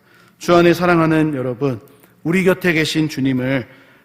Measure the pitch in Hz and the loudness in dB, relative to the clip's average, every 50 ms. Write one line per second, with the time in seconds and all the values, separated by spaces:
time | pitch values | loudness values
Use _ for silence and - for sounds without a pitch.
0 | _ _ _ _ _ _ _ _ - - 175 175 175 175 165 170 180 175 175 165 | _ _ _ _ _ _ _ _ 0 2 4 4 6 4 2 2 2 0 2 2
1 | 160 160 160 156 156 156 147 131 127 131 123 113 143 139 127 107 - - _ _ | 2 2 2 0 0 0 -2 -4 -6 -6 -6 -4 -4 -4 -4 -4 -10 -18 _ _
2 | _ _ _ _ - 151 170 190 180 185 185 180 - 180 165 160 156 147 - 160 | _ _ _ _ -6 -2 -2 0 2 0 0 0 0 0 0 0 -2 -2 -2 -2
3 | 156 147 - 139 131 135 131 127 123 131 135 131 117 - - - _ _ _ _ | -2 -2 -2 -4 -2 -2 -2 -2 -2 -2 -4 -4 -4 -8 -16 -20 _ _ _ _